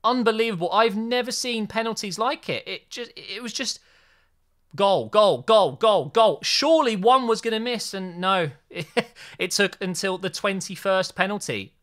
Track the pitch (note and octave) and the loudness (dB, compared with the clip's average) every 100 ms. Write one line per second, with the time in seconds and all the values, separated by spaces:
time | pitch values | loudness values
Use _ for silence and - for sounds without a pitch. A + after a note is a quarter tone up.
0 | A3 B3+ A3+ A3 A3+ F#3+ E3+ G3+ A#3 G3+ | 0 2 0 2 -2 -2 -2 2 2 0
1 | A3+ B3 A#3+ A#3+ B3+ A3+ G#3 A3 A3+ A3 | -4 -4 -4 -6 -4 -4 -4 -4 -4 -6
2 | G#3 E3+ A#3 D#4 - B2 - F#3+ _ - | -8 -2 -2 -2 -6 -8 -8 -14 _ -14
3 | A#3+ - A2+ G3 A#3+ - A#3+ - _ _ | -14 -16 -14 -10 -8 -6 -6 -8 _ _
4 | _ _ _ _ _ _ _ D3 G3 F3+ | _ _ _ _ _ _ _ 0 2 2
5 | A2 G#3+ G#3 C3 B2+ A3 E3+ C3 A3 G3 | 2 4 4 4 4 6 6 2 4 4
6 | D3 A3+ A3 C#3+ - - C#4+ D#4+ C4 G#3 | 2 4 4 2 -2 0 4 4 4 2
7 | G#3+ C4 A#3+ A3 A3+ A3 A#3 A#3 - G3 | 4 4 2 -2 -2 -4 -4 -6 -8 -10
8 | F#3 F3 F#3 F#3+ D#3+ - _ E3+ D#3 - | -10 -4 0 0 -2 -6 _ -12 -4 -6
9 | - - - - F3+ - G3 - F#3 F3 | -6 -18 -20 -8 -4 0 0 0 -6 -4
10 | F#3+ F#3 F#3+ - G3+ F#3+ - F3+ G3 F#3+ | -4 -4 -6 -4 -4 -4 -8 -6 0 0
11 | F#3 - F#3+ G#3 - A2 F#2+ _ | 0 -2 -2 -2 -6 -6 -8 _